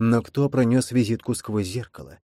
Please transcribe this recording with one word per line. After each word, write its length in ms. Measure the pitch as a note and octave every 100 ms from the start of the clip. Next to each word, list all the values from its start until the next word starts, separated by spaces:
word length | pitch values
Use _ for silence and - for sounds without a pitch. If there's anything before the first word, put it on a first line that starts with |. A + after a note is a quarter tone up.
Но 220 | A2+ A#2
кто 260 | A2 C#3 C#3
пронёс 440 | C3+ A#2 B2+ -
визитку 420 | B2 A2 A2+ -
сквозь 320 | A#2 - G#2+ F#2
зеркало? 520 | A#2+ A2+ - C2+ -